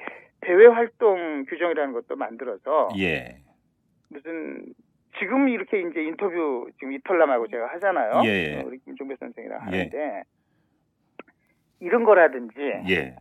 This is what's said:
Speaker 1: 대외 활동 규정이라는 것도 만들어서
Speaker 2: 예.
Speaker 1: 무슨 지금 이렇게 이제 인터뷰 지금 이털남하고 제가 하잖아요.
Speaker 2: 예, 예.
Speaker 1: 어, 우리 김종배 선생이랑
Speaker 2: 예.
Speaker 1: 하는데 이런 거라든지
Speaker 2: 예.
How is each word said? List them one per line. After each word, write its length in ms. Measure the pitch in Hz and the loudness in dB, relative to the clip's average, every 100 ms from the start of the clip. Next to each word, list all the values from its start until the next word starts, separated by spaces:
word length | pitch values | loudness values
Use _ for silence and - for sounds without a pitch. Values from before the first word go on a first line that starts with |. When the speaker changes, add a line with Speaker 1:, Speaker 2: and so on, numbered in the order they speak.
| - - - _ | -14 -16 -20 _
Speaker 1:
대외 240 | 185 180 233 | 2 10 10
활동 800 | 233 233 - 226 185 170 147 135 | 10 2 0 2 2 -2 -6 -8
규정이라는 460 | 160 175 156 139 | -6 -4 -2 -4
것도 220 | 117 113 139 | -6 -10 -8
만들어서 760 | 113 117 123 101 135 151 104 95 | -10 -10 -10 -10 -4 -2 -2 -2
Speaker 2:
예. 400 | 92 76 - - _ _ _ _ _ _ _ | -2 -4 -8 -18 _ _ _ _ _ _ _
Speaker 1:
무슨 640 | 147 160 165 151 139 - - _ _ _ - | -18 -12 -12 -10 -14 -16 -20 _ _ _ -10
지금 300 | 190 262 277 | -4 0 0
이렇게 320 | 226 190 202 | 0 -4 -4
이제 220 | 175 160 | -4 -6
인터뷰 640 | 156 160 202 170 156 123 - - | -6 -4 -4 -2 -2 -4 -8 -14
지금 140 | 135 | -12
이털남하고 560 | 135 - 175 151 123 110 | -10 -2 2 4 2 -2
제가 180 | 117 120 | -6 -8
하잖아요. 520 | 170 196 170 110 143 220 | -4 -2 0 0 2 2
Speaker 2:
예, 20 | 98 78 73 | 2 -2 -4
예. 40 | |
Speaker 1:
어, 60 | - | -8
우리 120 | 131 | -14
김종배 360 | - 135 135 131 | -16 -14 -12 -12
선생이랑 420 | 127 120 107 107 110 | -14 -14 -14 -12 -6
Speaker 2:
예. 40 | - | -6
Speaker 1:
하는데 440 | 85 131 151 98 - _ _ _ _ _ _ _ _ - - _ _ _ _ _ | -4 -6 -8 -8 -14 _ _ _ _ _ _ _ _ -20 -20 _ _ _ _ _
이런 240 | 175 233 | -2 2
거라든지 560 | 220 185 156 131 120 139 143 98 92 | 6 8 6 4 -10 -8 -6 -6 -2
Speaker 2:
예. 260 | 90 65 62 | -2 -2 -6